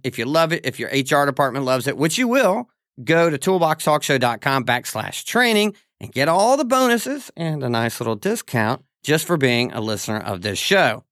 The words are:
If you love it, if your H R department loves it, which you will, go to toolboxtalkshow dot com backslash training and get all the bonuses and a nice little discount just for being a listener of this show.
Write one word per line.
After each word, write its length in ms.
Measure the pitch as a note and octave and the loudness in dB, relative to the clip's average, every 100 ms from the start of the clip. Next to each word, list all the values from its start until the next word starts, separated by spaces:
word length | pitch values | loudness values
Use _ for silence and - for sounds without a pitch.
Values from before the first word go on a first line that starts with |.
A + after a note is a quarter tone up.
If 160 | C3 B2 | -6 -6
you 60 | |
love 280 | A#2 D#3+ E3 | -2 0 0
it, 140 | E3 C3+ | 0 -6
if 140 | - | -8
your 80 | A2+ | -4
H 220 | C#3 C3 | -2 0
R 140 | D3 C#3+ | 2 2
department 380 | C#3 C3+ B2+ | 2 0 0
loves 220 | B2+ C3 B2 | 0 0 0
it, 100 | B2 | 0
which 220 | D#3+ E3 | 0 0
you 80 | B3 | 2
will, 420 | C4 A3 G#3+ B3 _ _ - | 4 4 2 -4 _ _ -10
go 260 | A#2+ E3 E3+ | 0 2 2
to 80 | C#3+ | 2
toolboxtalkshow 800 | F#3 F#3+ E3 D#3 - D3+ - C3+ | 0 2 2 0 0 0 2 2
dot 220 | A#2+ A#2 | 2 0
com 240 | - C3+ | -2 0
backslash 600 | A#2+ A#2+ - A2 G#2 - | 0 -2 -4 -8 -8 -8
training 520 | - A#3 B3 G#3 G#3 G3+ _ - | -4 0 2 4 2 -2 _ -18
and 100 | A2+ | -8
get 160 | D3 C#3+ | -2 2
all 300 | F3 A3 C#4 | 4 4 2
the 80 | |
bonuses 680 | C4 C4 B3+ A#3 B3+ C#4 - - | 2 2 4 2 -2 -8 -10 -8
and 260 | E3 D3+ | -6 -4
a 60 | C3 | -2
nice 320 | A#2 A#2 - | 0 -2 -4
little 160 | A#2 A2 | -6 -4
discount 680 | F#3+ A3+ - B2 G#2+ C3+ _ _ | -4 -4 -2 0 0 0 _ _
just 200 | - D#3 | -2 -2
for 120 | D#3+ E3+ | 0 0
being 340 | C3 A#2+ B2 | 2 2 0
a 100 | A2+ | -4
listener 380 | A2 G#2 - G#2+ | -6 -6 -4 -6
of 240 | G2+ F#2+ | -6 -6
this 160 | G2+ G2 | -6 -4
show. 460 | - F#3+ C#3+ G#2+ - | 0 2 2 0 -8